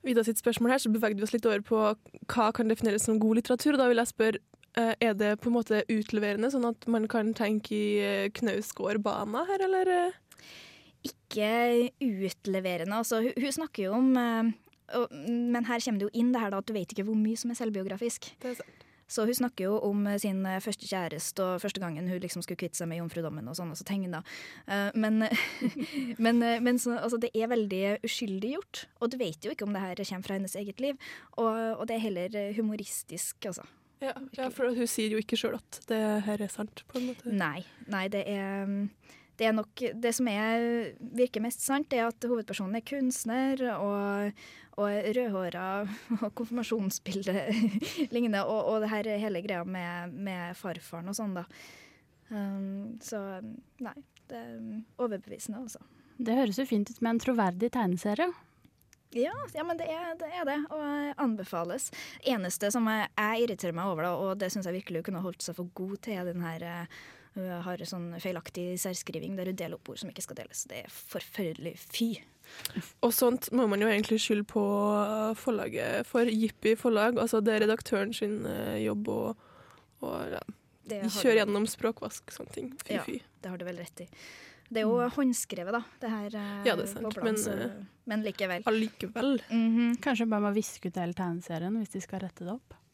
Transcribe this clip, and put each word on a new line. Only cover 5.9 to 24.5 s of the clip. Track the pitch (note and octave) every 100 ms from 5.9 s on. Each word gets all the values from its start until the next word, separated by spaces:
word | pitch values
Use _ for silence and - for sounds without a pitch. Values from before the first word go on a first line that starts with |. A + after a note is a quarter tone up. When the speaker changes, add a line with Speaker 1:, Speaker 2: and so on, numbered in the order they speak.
| A3 G#3 G#3+ G#3 G3+ A#3
Speaker 1:
sånn | C4+ A#3
at | A#3 -
man | A#3 A3
kan | A#3 G#3+
tenke | A3 G#3 G#3+ -
i, | G#3 G#3 G#3
eh, | G3+ G3 G3
Knausgård-bana | - A#3 F#3+ G#3+ - G3+ G#3+ G#3 - G#3 A3+ F4+
her, | G4 F#4+
eller, | F#4+ F#4
eh? | F4+ F4+ - _ - - - - - - _ -
Speaker 2:
Ikke | - _ G#3+ G#3 A#3 A#3+ A#3+ B3 _
utleverende, | C4+ G3 F#3+ - G#3 F#3+ F#3 F3 F3 G#3+
altså, | A3+ A3+
hun, | A#3 -
hun | C#4
snakker | C#4 D#4+ - F#3+
jo |
om, | A3 C4 B3+
eh, | A#3+ A3+ A3+ A3 _ _ - -
og, | A#3+
men | D3 D#3+ A#3+ A#3+ A#3+ A3+
her | A#3
kommer | A#3+ G#3
det | G#3
jo | A#3
inn | A#3+
det | B3
her | G#3+
da, | G3
at | G3
du |
vet | G#3+ F3
ikke | - G3+
hvor | A3
mye | G#3+ A3+
som | A#3
er | A#3
selvbiografisk. | A3+ G3+ F#3+ G3 A#3 - - -
Speaker 1:
Det | B3+
er | A#3+
sant. | - - - _
Speaker 2:
Så | _ - G#3+
hun | B3
snakker | B3 - F#3+
jo | G#3+ G#3
om, | G3+ G3+
eh, | G3+
sin, | G#3 F#3+ F#3+
eh, | F#3+
første | G#3+ G3+ -
kjæreste | F#3+ E3 D3+ - - F#3
og | F3+
første | G3+ F#3+
gangen | F3+ D3+ F3+
hun | F3+
liksom | F3+ F3
skulle | - F3
kvitte | E3+ -
seg | E3
med | E3
jomfrudommen | E3+ E3+ D#3+ D3+ A#2
og |
sånn, | E3+ E3+
og | D#3
så | -
tegner. | G3 F3+ E3 - - -